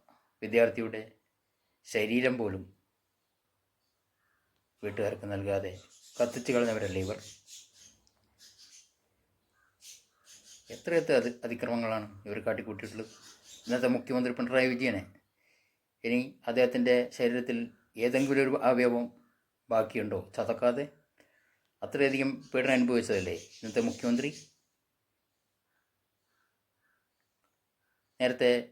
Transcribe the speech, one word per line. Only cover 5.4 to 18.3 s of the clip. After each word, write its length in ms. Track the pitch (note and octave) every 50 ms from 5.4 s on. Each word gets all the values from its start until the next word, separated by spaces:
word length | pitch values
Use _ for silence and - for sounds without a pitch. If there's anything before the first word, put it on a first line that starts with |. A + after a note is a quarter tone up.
| G2 G2+ G2 G2 G2 F#2 F#2 F#2 - - - - - - - -
കത്തിച്ചു 320 | B2 A#2 - B2+ A#2+ - B2+
കളഞ്ഞവരല്ലേ 460 | A#2+ A#2+ A#2 A2 G#2+ G2+ G2 F#2 F#2+ F#2+
ഇവർ? 120 | F#2+ - - - - - - _ _ - - - _ _ - - - _ _ _ _ _ _ _ _ _ _ - - _ _ - - - - - _ _ _ _ _ _ _ _ _ _ _ _ _ _ _ _ _ _ _ - - - - _ _ _ _ _ _ - - _ - - - _ - A#2
എത്രയെത്ര 400 | - - - E3+ E3 D#3 D#3+ D3 B2
അതി-, 180 | A2+ A#2+ A#2+ - -
അതിക്രമങ്ങളാണ് 600 | A#2 A#2 A#2+ - A#2 A#2+ A#2+ A#2 A2 A2+ A2 G#2+ G#2 G2+ - -
ഇവർ 120 | G#2 G#2 A2 -
കാട്ടിക്കൂട്ടിയിട്ടുള്ളത്. 640 | A#2 A2 A2 G#2+ A2 G#2+ G2 - G#2+ G2+ A2 A2 - - - - - - - _ - - - -
ഇന്നത്തെ 260 | A2+ A#2+ B2+ A#2+ B2 B2+
മുഖ്യമന്ത്രി 360 | A#2+ - - B2+ B2+ B2+ B2 A#2+ -
പിണറായി 300 | B2 A#2+ C3 C3 B2+ B2+ B2+
വിജയനെ 280 | A#2 C3 B2 G#2+ F#2+ F#2+ - - _ _ _ _ _ _ _ _ _ _ _ _ _ _ _ _ _ -
ഇനി 140 | A#2 A#2+ B2 B2+ C3+ - _ _ A#2
അദ്ദേഹത്തിൻ്റെ 460 | A#2 B2+ B2+ B2 B2 B2+ A#2+ B2 B2 B2 B2 B2 -
ശരീരത്തിൽ 420 | - B2+ A#2+ A#2+ B2 A#2+ - A#2+ A#2 A#2 A#2 - _ _ _ _ A2 A#2
ഏതെങ്കിലും 380 | B2 B2+ C3 C#3 C3+